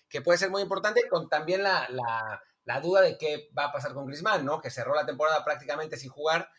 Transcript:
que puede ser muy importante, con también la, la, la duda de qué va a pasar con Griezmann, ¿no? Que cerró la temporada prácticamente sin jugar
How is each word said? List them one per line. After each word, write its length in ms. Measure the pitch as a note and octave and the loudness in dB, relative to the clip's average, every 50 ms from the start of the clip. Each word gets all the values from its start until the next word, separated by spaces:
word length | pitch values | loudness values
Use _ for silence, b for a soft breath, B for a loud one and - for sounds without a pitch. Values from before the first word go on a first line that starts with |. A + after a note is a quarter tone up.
| b _ | b _
que 140 | - C#3+ C3+ | -8 -4 2
puede 160 | E3+ F3 F3 | 4 4 4
ser 100 | F#3+ F#3+ | 4 0
muy 140 | F#3+ G3+ G3+ | 0 -2 -2
importante, 440 | E3+ G3 F#3 - G#3 G#3+ A#3+ A#3+ - | 0 -2 0 0 2 4 4 2 4
con 180 | F#3 E3 D#3+ - | 0 -2 0 0
también 340 | D#3+ D3+ D#3+ D#3+ F#3 F#3+ G3 | 0 0 2 0 0 2 2
la, 240 | G3 F#3 E3 B2+ A#2+ | 2 2 2 0 -2
la, 520 | B2 C3 A#2+ A#2 A2+ A2+ A2 A2 G#2+ - b b b b _ | -4 -4 -2 -2 -2 -2 -4 -6 -8 -10 b b b b _
la 160 | - A#2+ C#3 | -4 -4 -2
duda 220 | D3 E3+ F#3 G3 F#3+ | 0 4 6 6 6
de 160 | E3+ C3+ - | 6 4 0
qué 320 | D#3 D3+ D3+ C#3 - - - | -2 -4 -4 -4 -8 -8 -4
va 100 | D3 C#3+ | -4 -4
a 60 | C#3+ - | -2 -4
pasar 200 | C#3 C3 C#3+ B2+ | -4 -6 -6 -8
con 140 | C#3 C#3 | -6 -8
Griezmann, 400 | C3+ C#3 D3 F3 A3 G#3 F3 C#3 | -8 -8 -4 0 0 0 2 0
¿no? 160 | C3+ D#3 D#3 - | 0 -2 -4 -4
Que 80 | B2+ | -8
cerró 240 | - C3 - B2+ C#3+ | -8 -6 -4 0 0
la 100 | D3+ C#3+ | 0 0
temporada 400 | - C#3 C3+ D3+ D#3 D#3+ D3+ D3 | -2 -2 0 2 2 2 2 0
prácticamente 540 | D#3 D3 C3+ - C#3 C#3+ D3+ D#3 D#3 D3+ C3+ | 0 -4 -4 -4 -6 -6 -4 -4 -8 -8 -10
sin 100 | C3+ C3 | -12 -14
jugar 400 | - D3 D3 D#3 D#3+ E3+ F3+ - b | -12 -4 0 2 2 2 0 -4 b